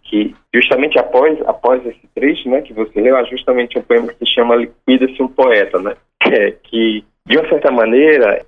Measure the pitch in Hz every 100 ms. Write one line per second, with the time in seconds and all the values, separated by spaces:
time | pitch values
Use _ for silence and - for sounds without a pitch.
0 | - 107 107 - _ 117 120 127 147 139
1 | 117 123 151 156 - - 120 127 123 117
2 | _ - 135 - 127 135 - 110 107 104
3 | 117 131 117 127 - 123 120 123 - 117
4 | 120 - 120 - 117 117 117 - - 131
5 | 131 - 131 - 131 110 95 92 98 -
6 | _ - - 131 101 - - 113 113 107
7 | - _ - 151 156 156 143 127 113 123
8 | 156 151 110 -